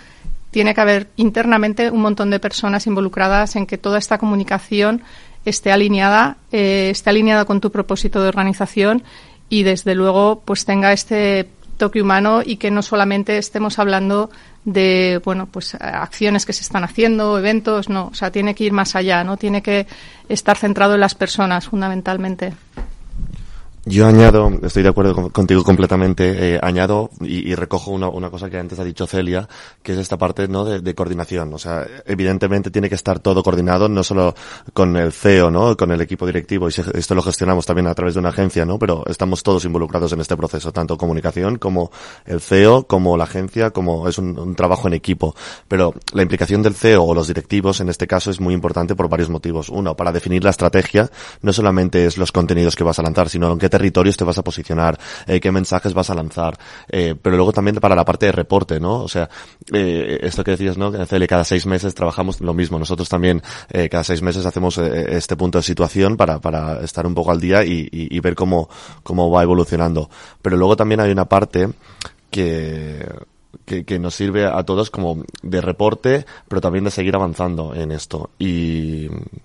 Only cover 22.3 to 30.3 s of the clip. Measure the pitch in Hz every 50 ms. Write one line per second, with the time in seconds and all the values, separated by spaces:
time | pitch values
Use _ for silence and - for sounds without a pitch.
22.3 | 185 175 180 185 156 - - - _ - - - - - - - - - - -
23.3 | - - - - - - - - - - - - 95 101 110 113 110 110 113 113
24.3 | 107 107 107 107 95 - - 90 - 101 92 95 92 98 98 98 90 90 90 85
25.3 | - - 95 80 87 92 87 98 95 87 95 90 95 92 92 92 90 85 92 90
26.3 | 95 92 92 87 85 - - 90 90 90 92 95 104 104 110 - - - - -
27.3 | 90 90 - 87 90 85 90 - - 90 - 101 98 95 95 90 - 90 90 87
28.3 | 90 87 98 92 92 90 87 87 90 87 92 87 85 - 92 85 - 92 92 87
29.3 | 90 90 85 - - - - - - _ _ - 92 92 95 - 98 82 90 87